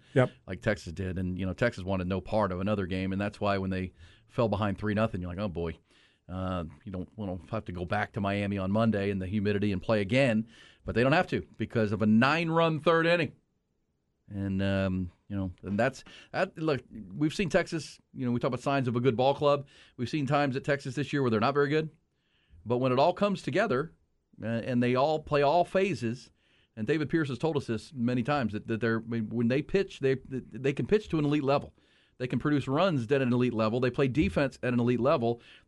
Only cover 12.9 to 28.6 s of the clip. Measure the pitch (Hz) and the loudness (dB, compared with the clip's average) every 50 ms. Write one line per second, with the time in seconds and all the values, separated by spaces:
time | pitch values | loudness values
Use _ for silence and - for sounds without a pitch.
12.9 | 165 165 165 165 170 175 156 - - _ _ _ _ _ _ _ _ _ _ _ | 4 4 4 4 2 2 2 -2 -6 _ _ _ _ _ _ _ _ _ _ _
13.9 | _ _ _ _ _ _ _ - 104 98 98 98 95 95 98 98 98 95 95 95 | _ _ _ _ _ _ _ -12 -8 -6 -4 -2 -2 0 0 0 2 2 0 0
14.9 | 92 92 92 90 - _ _ _ 101 98 95 92 92 - - 90 101 101 117 135 | 0 -2 -4 -6 -8 _ _ _ -6 -4 -4 -4 -6 -10 -6 -4 -2 0 0 0
15.9 | 131 - - - - - - - - 147 185 190 - - 156 156 143 117 - - | -2 -6 -14 -20 -20 -20 -20 -10 -4 -4 -4 -4 -4 -4 -2 -2 -2 -2 -4 -10
16.9 | - 110 98 90 92 120 147 160 - - 208 156 - 185 170 - - 160 139 - | -16 -16 -16 -12 -4 -2 -2 0 0 0 -2 2 2 2 0 0 -4 -8 -8 -8
17.9 | - - _ _ - 117 131 123 120 120 - 139 123 120 - 143 139 139 127 127 | -14 -20 _ _ -10 -6 -2 -2 -2 0 0 -2 -2 -2 -2 -2 0 0 0 0
18.9 | 117 123 123 135 113 107 127 135 139 143 151 143 143 139 139 - - - - - | -2 2 2 2 2 4 2 2 2 4 2 2 2 2 0 -8 -18 -20 -20 -20
19.9 | _ - 123 117 - 156 143 123 147 143 147 139 123 135 - - 143 139 - 139 | _ -8 -6 -4 -2 -2 0 2 2 2 2 2 0 -2 -2 -2 -2 -2 -2 -6
20.9 | 123 151 139 - - 147 135 123 110 104 110 135 139 143 143 139 151 156 160 151 | -4 -4 -4 -2 -2 0 2 2 4 4 2 2 4 2 2 4 2 0 0 -2
21.9 | - _ _ _ _ _ _ _ _ _ _ _ - - - 107 123 123 131 131 | -8 _ _ _ _ _ _ _ _ _ _ _ -20 -16 -4 -2 0 2 2 4
22.9 | 123 127 143 175 180 - 202 208 196 156 - 160 131 180 220 208 127 123 151 160 | 4 6 6 4 4 2 2 0 0 -2 -4 -2 0 0 2 2 2 0 0 -4
23.9 | - _ _ _ _ _ _ _ _ - - 110 117 117 - - 127 120 123 123 | -8 _ _ _ _ _ _ _ _ -10 -6 -4 -4 -4 -2 0 0 2 2 4
24.9 | 123 123 139 156 156 156 - - 147 143 143 139 156 175 170 - - 190 190 170 | 4 2 2 2 0 -2 -2 -2 0 2 4 4 4 2 2 2 0 0 0 0
25.9 | 151 120 120 113 117 135 - - _ _ _ _ _ _ _ _ _ 113 107 - | -2 -2 -4 -4 -4 -6 -10 -18 _ _ _ _ _ _ _ _ _ -8 -2 0
26.9 | 151 160 156 - - 165 151 135 131 - - 160 160 139 - - 113 104 - - | 0 0 0 0 0 0 0 0 -2 -2 -2 0 0 -2 -2 -2 -4 -4 -6 -8
27.9 | - 131 117 123 123 127 113 143 147 147 123 104 101 107 | -6 -2 0 0 0 0 0 0 0 0 0 -2 -4 -6